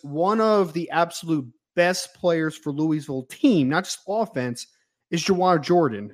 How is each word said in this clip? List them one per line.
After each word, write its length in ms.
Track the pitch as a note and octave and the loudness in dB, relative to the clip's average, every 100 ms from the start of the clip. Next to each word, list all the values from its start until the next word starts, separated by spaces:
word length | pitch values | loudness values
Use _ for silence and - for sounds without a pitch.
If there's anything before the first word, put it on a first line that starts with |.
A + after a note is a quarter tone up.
one 380 | C#3+ D3 F#3 A3 | -10 -2 0 2
of 340 | A3 G#3 F3+ | 2 2 0
the 160 | E3 E3 | -4 -4
absolute 560 | D#3+ E3+ - E3 D#3 B2 - _ | -2 -2 -4 -4 -4 -4 -14 _
best 380 | F3 F3 F#3 - | 0 2 0 -6
players 440 | _ F3+ E3 D#3 D#3 | _ 0 0 -2 -4
for 160 | D3 | -6
Louisville 500 | C#3+ D#3+ D3+ C#3+ C3 B2+ | -2 -2 -2 -4 -8 -8
team, 380 | - C#4+ F#3 C3 | 0 2 4 2
not 160 | D#3+ | 0
just 160 | F#3+ - - | -4 -8 -6
offense, 580 | G#3+ A3 C3 B2 A#2+ - _ _ _ _ | -4 -2 -4 -6 -6 -14 _ _ _ _
is 140 | E3+ | -2
Jawhar 380 | F3 F3+ F#3 E3+ | 0 2 4 2
Jordan, 500 | C3+ F3 D3 G#2 G#2 | 4 2 2 -2 -10